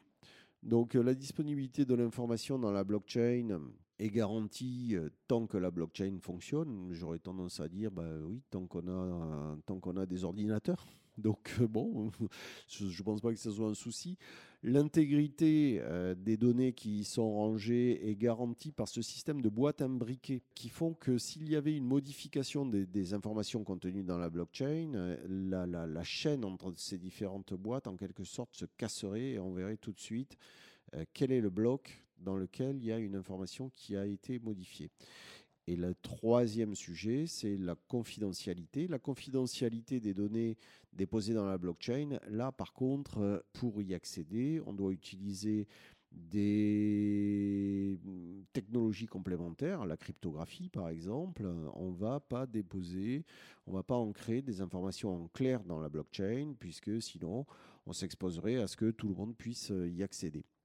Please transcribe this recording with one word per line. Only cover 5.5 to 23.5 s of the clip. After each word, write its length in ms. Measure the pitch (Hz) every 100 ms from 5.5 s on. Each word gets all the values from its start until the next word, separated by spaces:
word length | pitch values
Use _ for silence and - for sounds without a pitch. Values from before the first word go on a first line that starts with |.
| 101
la 120 | 90
blockchain 500 | 85 80 - 98 92
fonctionne. 640 | - 87 - 147 160 101 90
J'aurais 260 | 85 85 82
tendance 400 | 90 92 90 -
à 80 | 78
dire, 240 | 92 110
bah 180 | 90 82 78
oui, 180 | 78 123 -
tant 160 | 92 90
qu'on 200 | 87 90
a, 40 |
euh, 640 | 92 90 87 80 76 78 76
tant 160 | - 92
qu'on 160 | 90 92
a 80 |
des 180 | 95 90
ordinateurs. 640 | 90 101 104 107 - 180 - - _ -
Donc, 360 | 110 101 - -
euh, 80 | 117
bon, 420 | 110 226 160 110
<laughs> 560 | - 107 - - - -
je, 180 | - 98
je 160 | 85
pense 160 | 98 107
pas 140 | 117
que 60 | 110
ce 120 | 113
soit 160 | 104 107
un 60 |
souci. 440 | 104 120 - 175 185 - - - -
L'intégrité, 1160 | 117 139 147 165 147 147 147 147 160 156 143 95
euh, 340 | 58 87 90
des 200 | 92 104
données 380 | 110 123 120 131
qui 300 | 120 107 104
sont 280 | 104 - 110
rangées 800 | 104 107 110 107 120 123 92 107
est 60 |
garantie 560 | 101 117 113 120 117 151
par 160 | - 104
ce 160 | 120
système 380 | - - - 147
de 80 | 110
boîtes 340 | 107 147 147
imbriquées 580 | 131 127 113 131 - 127 -
qui 140 | - 120
font 260 | - 165
que 240 | 160 131 120
s'il 300 | - 151 156
y 60 |
avait 200 | 151 147
une 100 | 151
modification 800 | 123 139 139 - - 139 131 143
des, 220 | 135 101 92
des 260 | 98 90
informations 500 | 101 107 107 101